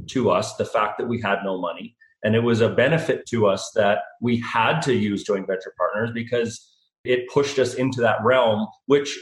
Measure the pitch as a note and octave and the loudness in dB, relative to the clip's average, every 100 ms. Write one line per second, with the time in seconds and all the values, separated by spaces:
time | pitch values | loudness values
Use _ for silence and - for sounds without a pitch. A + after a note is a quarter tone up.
0 | F2+ C3 A2 F2+ - - - A2+ G#2+ - | -6 0 2 2 0 -6 -2 0 0 -2
1 | A#2 A2+ G2+ G2 G2 F#2 F2 E2+ A2+ _ | -4 -2 -2 -2 -4 -6 -6 -8 -14 _
2 | _ _ G#2+ A2+ A#2 A2+ A2+ G2 C3 D#3+ | _ _ 0 2 4 4 2 4 2 2
3 | - - - A#2 G2+ G2 - A2 G2+ G#2 | 0 -4 -4 0 2 0 -2 0 2 0
4 | - - A#2+ A#2 - A#2 A2+ D#3+ D3 G#2+ | -4 -6 -2 -2 0 0 2 0 0 0
5 | G#2 G2 - G2+ F#2+ F#2+ - - F2+ G#2 | 0 -2 -2 -4 -2 -6 -8 -4 -2 -2
6 | A#2 A#2 A#2 A#2+ A2+ - - _ _ _ | -4 -6 -4 -2 -2 -8 -18 _ _ _
7 | B2 B2 B2 D3 C#3 - B2 - C3 A#2 | -2 -2 0 0 0 0 0 0 -2 0
8 | A2+ G#2 A2 C3 A#2 G#2+ G#2+ - - C#3+ | 2 2 2 4 4 0 -4 -8 0 2
9 | C#3+ - | 2 -8